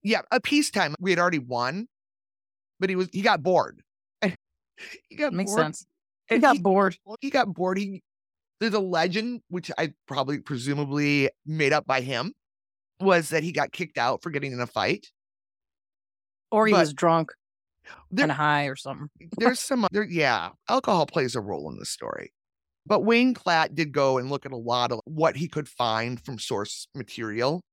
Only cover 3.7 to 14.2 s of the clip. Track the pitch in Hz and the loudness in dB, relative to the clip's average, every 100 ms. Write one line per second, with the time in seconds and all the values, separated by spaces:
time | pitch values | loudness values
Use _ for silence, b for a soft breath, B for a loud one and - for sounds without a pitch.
3.7 | - _ _ _ _ 196 - _ _ _ | -8 _ _ _ _ -4 -4 _ _ _
4.7 | _ B B _ - 294 180 196 202 156 | _ B B _ -4 -2 0 0 0 0
5.7 | - - _ _ _ _ 226 269 190 185 | -2 -20 _ _ _ _ 4 6 4 4
6.7 | 190 190 - - 220 277 277 226 170 185 | 4 2 -2 -16 -10 -2 0 0 -2 -2
7.7 | 190 202 190 _ _ _ _ _ _ 226 | -2 -4 -10 _ _ _ _ _ _ 0
8.7 | 208 190 170 160 190 233 240 _ 175 - | 0 0 2 2 0 -4 -8 _ -10 -6
9.7 | - 160 - _ 139 131 143 - 131 127 | -4 -4 -6 _ -4 -2 -4 -6 -6 -2
10.7 | 143 143 143 147 143 135 _ 147 156 139 | -2 -2 0 2 2 0 _ -8 0 2
11.7 | 147 - 135 127 123 160 - _ _ _ | 2 0 -4 -2 -4 -4 -8 _ _ _
12.7 | _ _ _ 190 175 156 160 160 151 143 | _ _ _ 2 2 2 -2 -2 -2 -4
13.7 | - 175 - 120 120 | -6 -8 -2 -2 -2